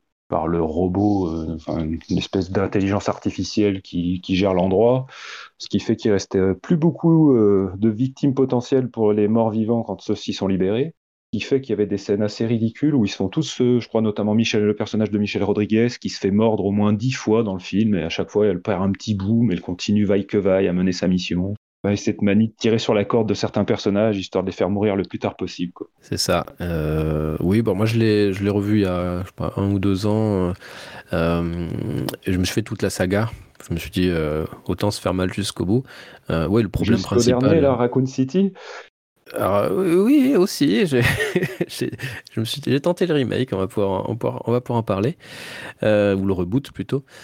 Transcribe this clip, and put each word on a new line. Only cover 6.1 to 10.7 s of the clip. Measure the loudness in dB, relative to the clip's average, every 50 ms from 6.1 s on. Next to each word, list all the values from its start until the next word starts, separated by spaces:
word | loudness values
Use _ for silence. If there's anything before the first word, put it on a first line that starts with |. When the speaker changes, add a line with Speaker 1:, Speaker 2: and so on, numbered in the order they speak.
| 2
Speaker 1:
restait, | 2 0 0 0 0
euh, | 2 2 0
plus | -2 0 0 0
beaucoup, | 2 2 2 0 2 2 4 6 6 6 6 6
euh, | 6 6 6 4 4 2 0 -2
de | 0 0 0
victimes | 2 2 -2 -2 -2 -2 0 0 2
potentielles | 2 2 2 2 0 0 2 0 0 0 0
pour | 0 0 2 2 4
les | 4 4
morts | 4 4 4 2 2
vivants | 2 0 0 0 0 -2 -2
quand | -4 -8 -8
ceux-ci | -4 -4 -6 -4 -4 -6 -6
sont | -2 -2
libérés. | 0 0 2 2 0